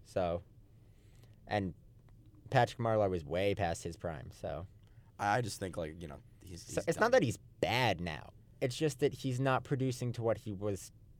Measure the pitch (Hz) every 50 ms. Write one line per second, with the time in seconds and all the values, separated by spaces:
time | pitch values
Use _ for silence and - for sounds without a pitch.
0 | - - - 98 90 85 85 87 - - - - - - - - - - - -
1 | - - - - - - - - - - - 104 98 90 - - - - - -
2 | - - - - - - - - - - - 123 120 117 - - 117 113 110 107
3 | 101 95 92 85 73 69 82 90 101 101 98 101 95 85 85 - - 87 80 -
4 | - 85 78 65 - - - - - 80 71 78 95 - - - - - - -
5 | - - - - 101 101 104 127 120 98 - - 98 90 78 90 80 76 80 87
6 | 85 71 67 - - - - - - 87 90 82 - - - 160 - - 254 -
7 | 214 240 254 254 156 110 90 - - - - - - 85 110 127 127 110 92 78
8 | 87 82 76 62 - - - - - - - - 143 131 127 - 160 151 - -
9 | 147 139 139 - - 135 123 123 139 135 131 120 123 - 147 123 131 131 120 -
10 | 123 123 113 120 113 117 107 - - 110 101 92 104 104 98 - - - - -
11 | - - -